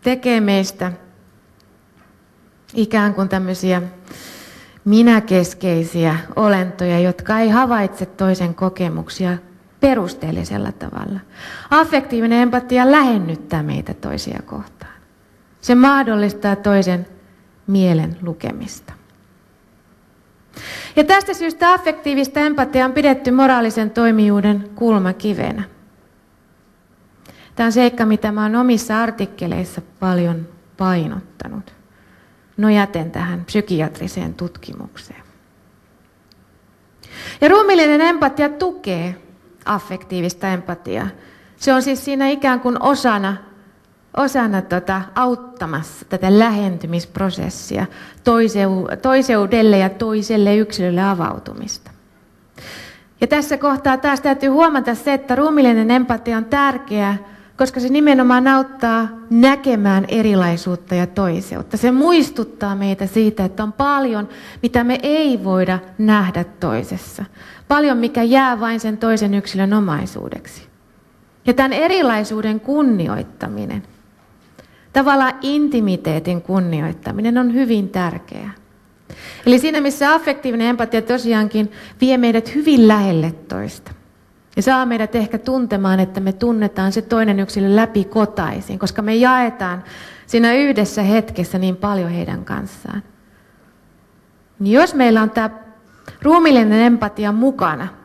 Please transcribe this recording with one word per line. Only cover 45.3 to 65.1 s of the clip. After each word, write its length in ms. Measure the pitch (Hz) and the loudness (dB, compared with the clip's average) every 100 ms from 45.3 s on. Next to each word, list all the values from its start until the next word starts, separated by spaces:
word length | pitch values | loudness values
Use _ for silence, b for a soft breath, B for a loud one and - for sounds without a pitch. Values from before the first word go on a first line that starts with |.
| 240 - - 165 147 156 - - | -2 -8 -12 -8 -8 -8 -16 -10
tätä 340 | 185 185 202 | -4 4 4
lähentymisprosessia, 1500 | 226 208 202 175 165 170 170 - 196 185 180 - - - 185 B B B | 4 2 -2 -4 -6 -6 -6 -4 -4 -4 -8 -8 -8 -6 -6 B B B
toiseu-, 760 | - 233 226 208 196 190 180 - | 0 2 2 2 0 0 -4 -4
toiseudelle 760 | 262 262 262 226 196 233 220 196 | 0 2 2 0 2 4 4 4
ja 120 | 190 | 2
toiselle 680 | 190 226 214 202 220 202 208 | -2 -4 -4 -2 0 2 2
yksilölle 460 | 214 - 180 175 | 0 -2 -2 0
avautumista. 880 | 196 185 165 - - 53 - - - - _ _ _ _ _ - B B B B B _ | 0 -2 -4 -6 -12 -14 -12 -14 -16 -20 _ _ _ _ _ -20 B B B B B _
Ja 60 | 233 | 0
tässä 300 | 294 294 277 | 0 0 -2
kohtaa 400 | 285 269 277 262 | 0 0 0 0
taas 240 | 285 269 | 0 0
täytyy 280 | 285 269 269 | 0 0 2
huomata 460 | 269 330 285 240 226 | 4 4 2 -2 -4
se, 180 | - | -2
että 220 | 269 269 247 | -2 -2 0
ruumiillinen 560 | 302 302 262 226 220 | 2 4 4 4 2
empatia 460 | 247 254 226 233 226 | 2 2 -4 -2 -4
on 80 | 226 | -2
tärkeää, 720 | 285 277 247 262 208 202 202 202 B B - | 0 0 -2 -6 -2 0 -2 -6 B B -2
koska 200 | 262 262 | -2 -2
se 100 | 247 | 0
nimenomaan 580 | 277 302 277 254 247 262 | 2 4 6 6 4 4
auttaa 600 | 269 269 - 240 226 220 226 - | 4 2 -2 -2 0 -2 -8 0
näkemään 760 | 233 254 277 269 226 202 190 196 | 4 6 4 0 0 2 2 2
erilaisuutta 880 | 226 220 202 175 170 185 175 - 180 | 0 2 2 2 0 -4 -6 -4 -2
ja 120 | 180 | -2
toiseutta. 720 | 185 190 170 190 - - 214 | -2 -2 -2 -6 -10 -8 -2
Se 140 | 233 | 0
muistuttaa 840 | 254 311 349 - - 220 - 202 196 | 2 4 4 2 -2 -8 -6 -6 -2
meitä 300 | 196 196 196 | -2 -2 -2
siitä, 400 | 220 214 214 185 | 2 0 0 -4
että 180 | 190 | -4
on 100 | 214 | -8
paljon, 560 | 208 277 285 269 214 208 B B B | -2 0 0 0 -4 -6 B B B
mitä 200 | 240 240 | -2 0
me 160 | 240 254 | 0 0
ei 400 | 285 | 0